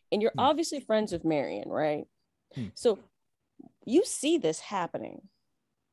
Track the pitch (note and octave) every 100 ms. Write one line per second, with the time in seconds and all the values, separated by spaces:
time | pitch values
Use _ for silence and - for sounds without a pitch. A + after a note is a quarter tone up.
0 | - G#3 A3 C#3 C#4+ D#4 E4 D4 - A3
1 | G#3+ E3+ D#3+ D3+ F#2+ G2 - A2+ D3+ D3+
2 | - _ _ _ _ - G#2 - A#3+ G#3
3 | - _ _ _ _ - - _ - C#4
4 | B4 - C#4+ E4 D#3+ E3 - G3+ E3+ -
5 | A2 - G3 _ _ _ _ _ _